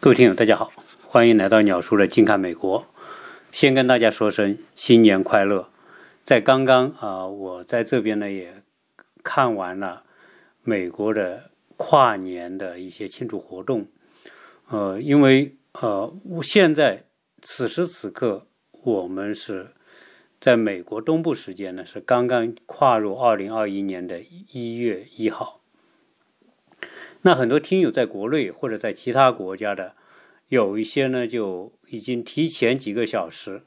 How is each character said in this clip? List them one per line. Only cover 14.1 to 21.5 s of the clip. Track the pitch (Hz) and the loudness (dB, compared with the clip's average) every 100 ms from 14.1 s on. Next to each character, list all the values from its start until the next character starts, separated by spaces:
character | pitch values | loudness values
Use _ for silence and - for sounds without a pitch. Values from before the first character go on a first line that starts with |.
| _ - - - _ _ | _ -20 -20 -20 _ _
呃， | 110 101 95 | -6 -4 -4
因 | 123 143 | 0 4
为， | 135 131 139 - _ | 6 6 2 -8 _
呃， | - 117 101 110 185 | -8 -4 -4 -6 -10
我 | 196 170 | -12 -10
现 | 147 208 180 | 0 2 2
在 | 156 143 98 _ _ _ _ | 2 0 0 _ _ _ _
此 | - - 120 | -14 -6 -6
时 | - 175 | -4 -6
此 | - 104 | -6 -14
刻， | - 120 98 _ _ _ | -4 -4 -4 _ _ _
我 | _ 127 104 87 | _ -4 -4 -4
们 | 95 101 104 | -8 -8 -10
是 | - 98 98 _ _ _ _ _ _ _ | -10 -12 -14 _ _ _ _ _ _ _
在 | - 120 | 2 4
美 | 107 98 | 2 -4
国 | 87 107 | -10 -10
东 | 117 160 | -2 -2
部 | 165 131 | -2 -6
时 | - | -8